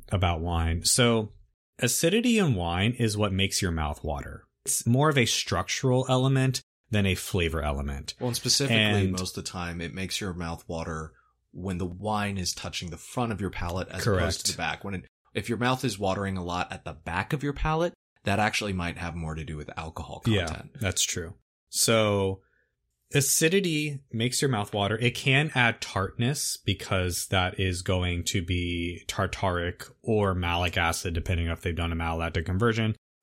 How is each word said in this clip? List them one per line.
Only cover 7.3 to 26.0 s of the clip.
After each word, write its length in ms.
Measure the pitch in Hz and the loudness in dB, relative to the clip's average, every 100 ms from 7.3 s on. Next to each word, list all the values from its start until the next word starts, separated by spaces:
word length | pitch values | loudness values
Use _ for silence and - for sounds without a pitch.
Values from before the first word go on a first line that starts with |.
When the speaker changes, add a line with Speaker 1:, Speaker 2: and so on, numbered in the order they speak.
| 98 82 80 | 0 0 0
Speaker 1:
element. 520 | 73 71 69 69 - - | -2 -2 -2 -6 -10 -6
Speaker 2:
Well, 100 | 123 | -4
and 80 | 117 | -2
specifically, 400 | 127 - 139 113 107 104 | 0 2 4 4 4 4
Speaker 1:
And 80 | 95 | 2
Speaker 2:
most 240 | 90 92 - | 0 -4 -6
of 80 | |
the 40 | - | -8
time, 300 | 92 87 85 | -6 -6 -6
it 140 | 85 | -8
makes 260 | 90 95 - | -6 -6 -4
your 120 | 101 | -4
mouth 320 | 85 85 82 - | -4 -6 -8 -6
water 460 | 82 82 80 78 - _ _ _ | -6 -4 -6 -8 -14 _ _ _
when 260 | 87 92 90 | -10 -6 -4
the 80 | 92 | -4
wine 520 | 90 104 107 101 98 | -4 -4 -2 -2 -2
is 160 | 90 | -4
touching 360 | - 90 - 87 | -4 -8 -8 -8
the 60 | 85 | -10
front 340 | - - 120 | -8 -4 -2
of 100 | 98 | -2
your 100 | 98 | -4
palate 380 | - 87 90 87 | -4 -4 -4 -6
as 140 | 90 | -4
Speaker 1:
Correct. 200 | 101 95 | 0 2
Speaker 2:
opposed 240 | 82 - - | 2 0 -4
to 60 | |
the 60 | - | -2
back. 240 | 80 80 | -4 -4
When 100 | 101 | -6
it, 100 | 95 - _ _ | -8 -10 _ _
if 140 | 113 101 | -8 -4
your 100 | 107 | -2
mouth 260 | 123 131 | 0 0
is 140 | 131 101 | -2 -2
watering 380 | 98 95 98 95 | -2 0 -2 -2
a 60 | |
lot 280 | 87 87 92 | -2 -4 -4
at 120 | 92 | -6
the 100 | - | -10
back 380 | 78 - 87 98 | -12 -6 -4 -2
of 100 | 147 | -2
your 80 | 143 | -4
palate, 400 | 143 156 160 175 - _ _ | -2 0 0 0 -4 _ _
that 160 | - 101 | -2 2
actually 320 | 107 - 104 | 2 0 -2
might 260 | 92 87 - | -2 -4 -4
have 160 | 87 | -8
more 200 | 82 80 78 | -6 -6 -6
to 80 | |
do 120 | 76 78 | -6 -8
with 140 | 69 - | -8 -10
alcohol 440 | 80 - - - 117 | -10 -10 -12 -4 2
Speaker 1:
Yeah, 200 | 104 82 | 2 2
Speaker 2:
content. 240 | 76 - - | -4 -10 -4
Speaker 1:
that's 240 | 101 - | -2 0
true. 300 | - - 85 - _ _ _ | -2 -2 -8 -12 _ _ _
So 680 | - - 113 107 101 95 95 _ _ _ _ _ _ _ | -2 2 4 4 4 2 -2 _ _ _ _ _ _ _
acidity 840 | 143 139 - 160 196 185 151 151 139 - | 0 2 4 4 4 2 0 -2 -6 -8
makes 300 | 113 120 - | -2 0 2
your 80 | 143 | 2
mouth 220 | 117 101 | 2 0
water. 240 | 104 101 110 | 0 0 2
It 160 | 120 | 0
can 360 | 120 143 135 151 | 0 2 4 2
add 260 | 131 120 110 | 2 2 2
tartness 800 | - 98 | -4 -2